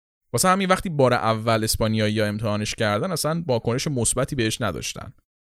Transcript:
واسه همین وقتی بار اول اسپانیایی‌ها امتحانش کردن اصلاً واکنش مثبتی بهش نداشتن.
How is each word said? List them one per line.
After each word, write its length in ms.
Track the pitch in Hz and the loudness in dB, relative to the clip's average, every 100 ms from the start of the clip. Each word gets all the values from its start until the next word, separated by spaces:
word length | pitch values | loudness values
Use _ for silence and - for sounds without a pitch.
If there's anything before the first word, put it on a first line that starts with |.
| _ _ - | _ _ -6
واسه 160 | 120 185 | 0 2
همین 200 | 190 185 | 4 2
وقتی 200 | 185 196 | 2 0
بار 260 | 147 127 | 4 4
اول 500 | 120 104 110 113 113 | 4 0 0 0 0
اسپانیایی‌ها 600 | 110 - 110 110 107 107 104 | 0 0 0 2 0 0 0
امتحانش 480 | 104 110 104 104 | -2 -2 -2 -4
کردن 380 | - 110 104 180 | -2 0 0 -2
اصلاً 320 | 165 151 165 165 | -2 -2 -2 0
واکنش 400 | 117 - 123 170 | 0 0 -2 -2
مثبتی 500 | 131 110 - 135 135 | 0 0 0 -2 0
بهش 240 | 110 - | 0 0
نداشتن. 520 | 110 67 - - - - _ _ _ | -4 -4 -8 -10 -14 -18 _ _ _